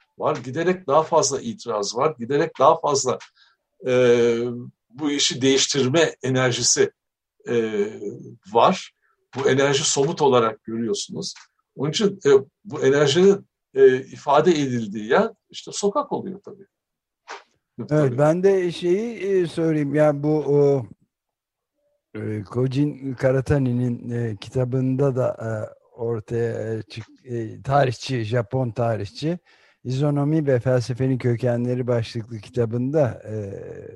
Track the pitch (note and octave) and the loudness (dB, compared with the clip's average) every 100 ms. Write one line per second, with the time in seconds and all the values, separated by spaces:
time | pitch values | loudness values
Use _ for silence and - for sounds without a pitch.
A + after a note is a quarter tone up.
0 | _ - A#2 D3 - C#3+ E3+ F#3 - D3 | _ -6 -4 -4 -6 -4 -2 -2 0 0
1 | D#3 D#3+ C#3 C3 A#2 G#2 A#2 G#2+ G2 A2 | 2 2 2 -2 -8 -10 -6 -4 -4 -2
2 | D#3 D3+ A#2 C#3+ E3 - C#3 D#3+ C#3+ C3+ | -2 -2 -2 0 0 4 4 4 2 0
3 | B2+ G#2+ - _ _ _ _ _ B2+ B2+ | 0 -4 -8 _ _ _ _ _ 0 4
4 | B2 A#2+ A#2 A#2 B2 A#2+ B2+ - _ B2 | 6 6 4 2 -2 -6 -12 -18 _ -6
5 | D3+ C#3+ - C#3 C3+ C3+ - C#3+ B2+ D#3 | -2 0 -2 0 2 2 2 0 2 2
6 | D3+ - B2+ B2+ B2+ A#2 A#2 D3 - - | 2 0 -2 0 0 0 0 2 0 -2
7 | _ _ _ _ - B2 A2 G2+ G#2 - | _ _ _ _ -4 -2 0 -2 -4 -6
8 | G2+ - - - F#2+ A2+ C3+ F#3+ - _ | -12 -12 -16 -20 -2 4 4 2 -6 _
9 | _ _ _ C3 C3+ C3+ C#3 C#3 D#3 C#3+ | _ _ _ -2 0 2 2 2 0 0
10 | C#3 - C#3+ B2 A2+ G#2+ - A2+ A2+ G2+ | 0 2 4 4 2 -2 -10 -6 -4 -4
11 | - - - - _ _ _ - D3 D#3 | -6 -10 -12 -14 _ _ _ -8 -4 0
12 | G3+ F#3+ C#3 C3+ - _ - D3 C3+ C#3+ | -2 0 4 4 4 _ -12 0 2 4
13 | C#3+ D#3+ G3 - - _ _ C3+ C3+ C3 | 4 6 4 4 -2 _ _ 6 6 6
14 | C3 B2+ D3+ C#3+ E3+ D#3 C3+ A#2+ G#2+ G#2+ | -4 -8 2 4 4 2 0 -2 -4 -6
15 | G#2+ E3 A3+ - _ - - - G3+ D4 | 0 2 2 -4 _ -20 -14 -4 -2 -2
16 | - - G2+ F#3 - - G3 _ _ _ | -4 -6 -8 -14 -16 -20 -20 _ _ _
17 | _ _ - - _ _ _ - G#2 D3+ | _ _ -20 -20 _ _ _ -12 -2 0
18 | C#3 B2 D3+ F3 F#3+ F#3+ F3 D#3+ F3 F#3+ | 2 2 2 4 2 2 0 -4 -2 0
19 | A#3 A3 F#3+ F#3+ E3+ - D#3+ D3+ C#3+ D3 | -2 -6 -2 0 0 -2 0 0 0 2
20 | D3+ C#3+ D3+ D3+ C#3 D3 C#3+ C#3 G#2 - | 2 2 0 0 2 4 4 2 -2 -14
21 | _ _ _ _ _ _ _ _ _ _ | _ _ _ _ _ _ _ _ _ _
22 | _ A2 G#2+ G#2+ G2+ A#2+ C3 C3 D3 B2+ | _ -10 -6 -6 -6 -2 0 0 -2 -2
23 | C3+ A#2+ C3 C3 B2 C#3+ B2+ B2 B2 A#2+ | -10 -2 0 0 2 0 2 0 -2 -4
24 | A#2+ A#2+ A#2 G2+ - C3 B2 C3 C3 C3 | -6 -6 -6 -8 -6 -4 -2 -2 -2 0
25 | C#3+ B2+ A#2+ - A2+ A2 - - _ A#2+ | 0 0 -2 -4 -6 -6 -8 -14 _ -8
26 | A#2 A#2 - A#2 A#2 A2 A2 A2 G#2 - | -6 -6 -6 -4 -4 -4 -6 -8 -10 -14
27 | G#2+ _ B2 A#2 A2 G2+ A2+ C#3+ C3+ A2+ | -16 _ -10 -8 -8 -10 0 2 2 -2
28 | - B2+ G#2+ A#2+ A2 C3 B2 A2 A#2 G#2+ | -6 -4 -2 -2 -2 -2 -4 -2 -2 -2
29 | G2+ - D3+ F3 _ _ _ _ A#2+ C3 | -6 -8 -6 -6 _ _ _ _ -6 -2
30 | D3 C#3+ C#3+ D#3+ C#3+ B2+ B2+ B2+ A2+ A#2+ | 0 0 0 0 2 0 2 0 0 -2
31 | C3 B2+ B2 A#2 B2 A#2+ B2 B2 A#2+ A#2+ | -2 0 0 0 0 -2 -2 -4 -2 -2
32 | A2+ A#2+ A2+ A2 - B2+ A2 A#2+ B2+ D#3 | -2 -8 -10 -14 -8 -4 -2 -2 -2 0
33 | B2+ - - G#2+ G2+ F#2 F2 F#2 F#2+ | 0 -2 -10 -10 -8 -10 -14 -16 -16